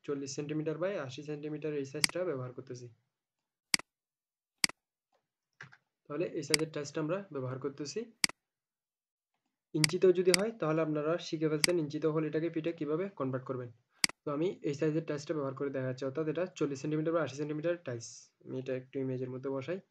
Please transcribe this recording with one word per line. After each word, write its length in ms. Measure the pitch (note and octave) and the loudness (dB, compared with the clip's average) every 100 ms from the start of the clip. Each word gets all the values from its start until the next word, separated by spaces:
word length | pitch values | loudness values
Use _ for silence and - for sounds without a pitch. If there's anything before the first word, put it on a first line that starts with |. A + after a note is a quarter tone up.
| - | -4
চল্লিশ 240 | C#3 C#3 - | -4 -4 -4
centimeter 400 | D3 D#3 D#3 D#3 | -2 0 0 0
by 100 | F#3 G3 C3 | 0 0 -4
আশি 140 | C#3 C#3+ | -6 -6
centimeter 440 | D3 D3+ D3+ D3+ D3 | -6 -4 -4 -2 -2
এই 60 | C3+ | -2
সাইজটা 260 | D3+ D3 E3+ F3+ | -4 -4 -4 -4
ব্যবহার 220 | C3+ B2+ B2 | -4 -6 -10
করতেছি। 300 | B2+ B2 A#2+ - _ _ _ _ _ _ _ - - _ _ _ _ _ _ _ - - _ _ _ _ _ _ _ _ - - _ _ - | -12 -12 -14 -20 _ _ _ _ _ _ _ -4 -4 _ _ _ _ _ _ _ -4 -4 _ _ _ _ _ _ _ _ -20 -20 _ _ -8
তাহলে 200 | D3 F3 - | -2 -2 -2
এই 60 | D#3 | 0
সাইজের 220 | - D#3+ | 0 2
টাইলসটা 240 | D3+ C#3+ E3 | -2 -4 -2
আমরা 140 | D#3 F#3+ G3+ | 0 0 -2
ব্যবহার 240 | C#3+ B2+ C3 | -4 -4 -2
করতেছি। 360 | C#3 C#3 C#3+ G#3+ A3+ _ - - _ _ _ _ _ _ _ _ _ _ _ _ _ | -4 -4 -6 -6 -8 _ -6 -6 _ _ _ _ _ _ _ _ _ _ _ _ _
ইঞ্চিতেও 380 | D#3 D#3 F3+ F#3+ F3 | 2 4 8 8 10
যদি 140 | F#3 F3+ | 6 6
হয়, 120 | G#3+ A3+ | 2 2
তাহলে 200 | D#3 D#3+ D#3 | 2 4 4
আপনারা 260 | D3+ D3 E3+ - | 2 2 0 -2
শিখে 220 | D#3+ D#3 | 0 2
ফেলছেন 220 | D#3 D3+ F3+ | 2 2 2
ইঞ্চিতেও 300 | D3 D3+ D#3 | 0 0 2
হলে 120 | D#3 D#3 | 2 0
এটাকে 180 | D#3 E3 | 0 0
ফিটে 180 | E3 E3 E3+ | -2 -4 -4
কিভাবে 260 | D3 D#3+ G3 - | -2 0 -2 -2
convert 260 | C3 B2+ C3 | -2 -2 -4
করবেন। 220 | B2+ A#2+ - _ _ - - | -6 -6 -12 _ _ -6 -4
তো 60 | - C#3+ | -4 2
আমি 120 | F3+ A3+ E3 | 0 2 -2
এই 60 | C#3+ | 2
সাইজের 240 | D#3+ D#3 D#3 | 2 2 -2
টাইলসটা 240 | D3 - D#3 | -4 -2 -2
ব্যবহার 180 | C3+ C3+ | -2 -2
করে 120 | C#3+ C3+ | -2 0
দেখাচ্ছি, 260 | C3 B2+ C3+ | -2 -2 -2
অর্থাৎ 180 | C3 D#3 | 0 0
এটা 120 | D3+ F#3 - | 0 -2 0
চল্লিশ 200 | D3+ C3+ | 0 0
centimeter 300 | D#3 D#3 D#3 | 0 2 4
by 80 | E3 C#3 | 2 2
আশি 100 | C3 | -2
centimeter 340 | D3+ D3+ D#3+ E3+ C#3 | -4 0 0 0 -2
টাইলস। 220 | A#2 - - - _ | -6 -8 -16 -20 _
আমি 120 | - C3 | -8 -6
এটা 100 | C3 C3 | -2 -4
একটু 160 | C3 C3+ | -4 -2
ইমেজের 280 | C3 B2+ B2+ | -2 0 -2
মধ্যে 140 | B2+ C3+ | -4 -2
বসাই 240 | C3+ C3 F#3+ - | -2 -2 -6 -6